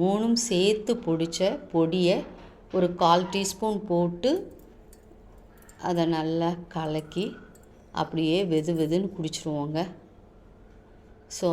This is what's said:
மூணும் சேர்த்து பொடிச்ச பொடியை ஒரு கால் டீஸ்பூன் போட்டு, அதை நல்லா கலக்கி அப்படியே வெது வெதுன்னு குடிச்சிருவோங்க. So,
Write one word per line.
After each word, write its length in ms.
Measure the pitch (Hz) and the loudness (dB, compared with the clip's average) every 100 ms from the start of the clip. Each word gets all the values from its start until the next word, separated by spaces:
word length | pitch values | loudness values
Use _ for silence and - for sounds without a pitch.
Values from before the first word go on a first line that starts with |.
மூணும் 320 | 180 202 226 | 2 2 2
சேர்த்து 600 | 233 - 180 196 214 226 | 2 2 2 4 2 0
பொடிச்ச 640 | 233 - 165 165 - 190 285 - | -2 0 0 -2 0 0 0 -2
பொடியை 520 | 165 165 185 175 226 - - - - - | 2 2 4 2 2 -2 -14 -20 -20 -6
ஒரு 220 | 185 180 | 0 0
கால் 340 | 175 170 175 185 | 4 4 4 4
டீஸ்பூன் 580 | 196 196 - 220 208 208 | -2 -4 -2 -2 -2 0
போட்டு, 680 | 175 175 175 254 359 - - - - - - - - - - - - - - | 0 0 0 0 0 -4 -16 -20 -20 -20 -20 -20 -20 -20 -20 -20 -20 -20 -8
அதை 240 | 185 170 165 | -2 0 2
நல்லா 480 | 160 156 165 170 175 170 | 2 0 0 0 -2 -6
கலக்கி 680 | 165 160 156 156 175 214 - - - - - - | -6 -4 -4 -4 -6 -6 -8 -16 -20 -20 -20 -10
அப்படியே 520 | - 151 165 160 175 | -6 -4 0 2 2
வெது 300 | 196 156 156 | 2 0 0
வெதுன்னு 360 | 165 156 170 196 | 0 2 0 0
குடிச்சிருவோங்க. 760 | - 156 - 165 151 147 156 185 - - - - - - - - - - - - - - | -4 -6 -6 -6 -4 -2 -4 -4 -8 -20 -20 -20 -20 -20 -20 -20 -20 -20 -20 -20 -20 -18
So, 200 | - 180 | -4 0